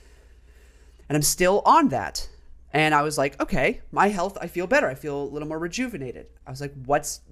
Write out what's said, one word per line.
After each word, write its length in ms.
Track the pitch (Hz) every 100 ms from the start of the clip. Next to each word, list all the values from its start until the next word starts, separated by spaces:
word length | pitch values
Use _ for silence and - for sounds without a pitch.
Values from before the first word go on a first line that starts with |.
| - - - - _ - - - - - -
And 80 | 151
I'm 60 |
still 400 | 147 - 180 202
on 240 | 202 311 285
that. 380 | 123 85 - - - - - -
And 200 | 147 156
I 60 | 151
was 160 | 151 147
like, 240 | 143 -
"Okay, 400 | - 160 139 - -
my 180 | 147 196
health, 280 | 202 190 -
I 60 | 170
feel 180 | 175 180
better. 200 | 285 185
I 80 |
feel 280 | 135 151 143
a 20 |
little 240 | 143 147 151
more 100 | 160
rejuvenated." 680 | 170 214 254 180 127 - - - -
I 40 |
was 100 | 131
like, 140 | 139 139
"What's 380 | 123 151 151 - -